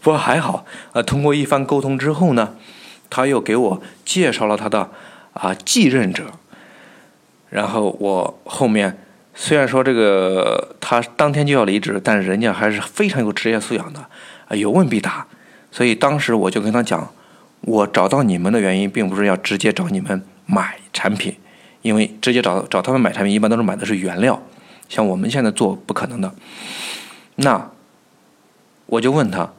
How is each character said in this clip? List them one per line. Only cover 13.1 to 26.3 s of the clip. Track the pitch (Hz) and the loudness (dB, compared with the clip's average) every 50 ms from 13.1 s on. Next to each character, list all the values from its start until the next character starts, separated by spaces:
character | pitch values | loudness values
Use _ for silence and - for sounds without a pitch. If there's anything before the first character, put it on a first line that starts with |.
| - 135 117 | 0 0 -2
有 | 104 | -2
职 | 101 - - 113 | -2 -2 -2 0
业 | 113 110 | -2 -2
素 | 107 - 120 | -2 -4 -4
养 | 104 87 160 76 | -6 -6 -8 -14
的， | 71 - - - - - - - - - - | -16 -18 -18 -20 -20 -20 -20 -20 -20 -12 -6
啊， | 110 | -4
有 | 104 104 107 | -2 0 2
问 | 107 180 185 | 4 4 2
必 | 143 113 104 | 4 2 -2
答。 | - 98 - - - - - _ - - - - - _ | -2 -2 -6 -8 -10 -14 -18 _ -20 -20 -20 -20 -20 _
所 | - - 123 | -4 0 2
以 | 123 110 | 2 2
当 | 110 - 139 147 147 | 2 2 2 2 0
时 | 139 - 117 | 0 0 0
我 | 110 92 92 | 2 2 0
就 | 95 113 | -2 -2
跟 | 101 107 | -2 0
他 | 110 120 | 0 0
讲， | 120 - 92 82 80 - - - - - - - - _ _ _ | 0 0 -2 -4 -4 -10 -14 -20 -20 -20 -20 -20 -20 _ _ _
我 | - - 113 107 101 | -4 0 2 2 2
找 | 101 - - 92 | 2 2 2 2
到 | 95 135 139 | 4 2 2
你 | 139 110 92 | 2 2 2
们 | 90 87 95 | 2 0 2
的 | 110 117 | 2 2
原 | 101 95 92 95 | 2 2 0 0
因 | 101 98 | 0 -2
并 | 98 117 107 95 | -2 -2 -4 -2
不 | 92 | -2
是 | 98 104 | 0 2
要 | 101 95 92 | 2 2 0
直 | - - 104 | 0 -4 -4
接 | 95 95 110 | 0 0 0
找 | 104 - 92 85 | 0 0 -2 -2
你 | 101 95 | -2 -4
们 | 95 - 98 95 95 - - _ _ | -2 -4 -4 -6 -6 -10 -20 _ _
买 | - 98 104 - - - - - - | -2 0 0 0 -4 -8 -14 -20 -10
产 | _ - - 95 104 | _ -4 -2 -2 -2
品， | 95 - 95 - - - - - - - - - _ | -2 -4 -6 -6 -10 -20 -20 -20 -20 -20 -20 -20 _
因 | _ 113 107 | _ 0 2
为 | 107 107 104 - - | 2 0 0 -4 -2
直 | - 127 123 | 0 2 2
接 | 123 | 2
找， | 117 95 90 95 98 | 2 2 0 0 -2
找 | - - 98 | -2 -2 -2
他 | 90 - | 0 2
们 | 131 135 | 0 2
买 | 120 92 | 2 2
产 | - - 101 | 2 2 0
品 | 101 | 2
一 | 101 107 | 2 2
般 | 107 107 | 2 2
都 | 113 | 2
是 | 113 | 2
买 | 117 98 92 | 0 -2 -2
的 | 104 - | -4 -4
是 | 98 107 | -4 -4
原 | 95 92 90 87 90 | -2 -2 -4 -2 0
料， | 107 131 113 - - - - - - - - - - _ | 2 0 0 -2 -6 -20 -20 -20 -20 -20 -20 -20 -20 _
像 | - - 110 | -2 -2 0
我 | 101 92 | 0 0
们 | 92 98 110 | -2 -2 -2
现 | 123 139 123 | -2 0 0
在 | 107 | 0
做 | 101 - 117 98 98 | 0 0 0 0 0
不 | 95 - - | -4 -8 -8
可 | 98 - - | -6 -6 -6
能 | - 120 120 | -6 -6 -6
的。 | 95 95 | -6 -6